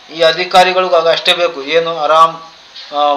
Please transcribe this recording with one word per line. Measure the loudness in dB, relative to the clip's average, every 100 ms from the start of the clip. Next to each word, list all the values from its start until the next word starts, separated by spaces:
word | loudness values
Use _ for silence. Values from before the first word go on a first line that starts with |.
| -16
ಈ | 0
ಅಧಿಕಾರಿಗಳಿಗೂ | 0 0 0 2 2 0 0 0
ಆಗ | 2
ಅಷ್ಟೇ | 0 -2
ಬೇಕು, | -2 -2 -4
ಏನು | -2 -2 -2 -4
ಆರಾಮ್, | 0 4 2 0 -18 -20 -20 -20 -10
ಆ, | -2 -2